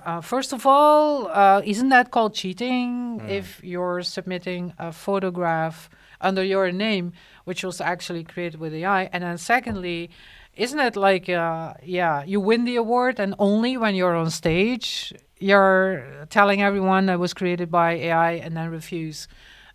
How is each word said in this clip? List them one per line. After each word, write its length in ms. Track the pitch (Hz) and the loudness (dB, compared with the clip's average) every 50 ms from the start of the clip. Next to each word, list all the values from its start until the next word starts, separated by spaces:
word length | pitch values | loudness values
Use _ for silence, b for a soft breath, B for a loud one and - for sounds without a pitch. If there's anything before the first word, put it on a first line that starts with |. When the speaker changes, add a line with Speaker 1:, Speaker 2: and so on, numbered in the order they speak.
| - | -8
Speaker 1:
uh, 160 | 170 170 165 | -8 -8 -8
first 320 | 160 - 240 262 254 - 277 | -6 -4 -4 -4 -4 -4 -8
of 140 | 220 - | 0 4
all, 600 | 269 277 285 294 302 302 302 302 302 294 269 214 - | 4 6 8 8 6 6 6 4 2 0 -2 -4 -2
uh, 320 | - 202 196 196 196 202 - | 2 6 6 6 6 6 4
isn't 240 | 214 202 226 262 269 | 0 0 0 4 6
that 220 | 262 247 247 - | 6 6 4 4
called 240 | - 240 220 202 208 | 2 0 0 0 -2
cheating 840 | - - 185 180 190 247 254 254 247 247 247 240 247 247 240 226 220 | -6 -8 -8 -8 -6 -4 -4 -2 -2 -2 -4 -6 -6 -8 -8 -8 -10
Speaker 2:
Mm. 100 | 220 196 | -8 -8
Speaker 1:
if 300 | 196 202 185 190 - - - | -8 -8 -8 -12 -16 -16 -14
you're 400 | 185 175 180 180 180 175 180 175 | -10 -8 -6 -4 -4 -4 -6 -6
submitting 680 | - - 196 180 185 180 175 180 185 180 180 175 175 - | -8 -8 -8 -8 -8 -8 -8 -8 -8 -8 -8 -8 -10 -10
a 140 | - 175 165 | -12 -12 -12
photograph 1000 | 160 - - 202 196 196 190 185 175 180 175 165 165 160 160 160 160 - - - B B B B B B | -12 -8 -4 -4 -2 -2 -2 -4 -4 -2 -2 0 0 0 -2 -4 -6 -12 -18 -20 B B B B B B
under 220 | - 190 190 190 190 | -4 -2 0 0 0
your 280 | 190 190 196 190 180 | 0 0 0 0 0
name, 400 | 180 190 214 220 208 185 175 175 175 B B B B B B | -2 -2 -2 -2 -2 -2 -4 -6 -10 B B B B B B
which 180 | 180 180 - 196 | -10 -10 -8 -8
was 180 | 185 175 - | -8 -8 -6
actually 420 | - 165 180 175 - - 175 170 165 | -4 -4 -4 -6 -8 -10 -10 -10 -10
created 360 | - - 180 175 170 160 156 | -10 -10 -8 -8 -8 -8 -10
with 140 | 165 156 156 | -10 -10 -8
A 100 | 160 175 | -6 -2
I? 240 | 196 196 185 190 - | 0 0 0 -2 -4
And 120 | - 175 180 | -6 -6 -6
then 140 | 175 175 165 | -6 -8 -6
secondly, 720 | - - 240 254 247 240 208 190 180 175 170 170 170 170 B B B B B B B B _ | 0 0 0 0 0 -4 -8 -8 -6 -6 -6 -8 -8 -12 B B B B B B B B _
isn't 240 | - 220 254 285 302 | -6 -6 -4 -2 0
it 160 | 262 233 - | -2 0 2
like, 340 | 202 196 196 190 180 185 185 | 4 4 4 4 2 0 -2
uh, 440 | 180 170 165 165 160 160 165 147 - - - | -2 0 0 -2 -2 -4 -8 -10 -12 -14 -10
yeah, 400 | 180 180 180 175 165 147 143 143 | -6 -2 0 0 0 0 -2 -2
you 140 | 185 196 208 | -2 -2 0
win 260 | 190 214 233 240 240 | 2 2 2 2 2
the 120 | 247 240 | 0 0
award 420 | 233 233 220 247 247 247 262 - - | -2 0 2 2 2 2 2 0 -2
and 160 | 196 196 - | -4 -4 0
only 400 | - 208 196 208 220 233 254 262 | 0 2 2 4 2 2 0 0
when 160 | 247 226 208 196 | 0 0 0 2
you're 220 | 185 180 180 170 | 2 2 2 2
on 160 | 165 165 160 | 2 0 -2
stage, 800 | 160 - - 165 165 180 208 233 254 226 - - - - - - - - _ _ _ _ | -4 -2 0 0 2 2 2 2 0 -2 -6 -6 -8 -8 -10 -10 -14 -18 _ _ _ _
you're 840 | 196 196 202 196 190 190 190 185 190 190 185 139 117 139 139 143 156 - | 2 4 6 6 6 6 6 4 2 2 -2 -4 -8 -12 -16 -18 -16 -2
telling 340 | - 214 202 202 196 202 202 | 2 4 4 4 4 2 2
everyone 420 | 202 202 196 190 190 190 190 190 | 0 0 0 2 2 4 4 4
that 140 | 190 180 175 | 2 2 0
was 140 | 180 175 - | -2 -4 -2
created 360 | - 185 175 175 175 175 165 | -2 -2 -2 -2 -2 -2 0
by 220 | 175 170 165 165 170 | 2 2 4 2 2
A 180 | 165 - 170 | 0 0 0
I 200 | 165 165 170 170 170 165 - | 2 2 2 2 0 -4 -8
and 120 | 165 165 | -8 -6
then 140 | 165 165 165 | -6 -6 -6
refuse, 560 | 165 160 160 - 180 165 160 156 147 - - B B B B B B B B B | -8 -10 -10 -8 -8 -8 -6 -8 -10 -12 -16 B B B B B B B B B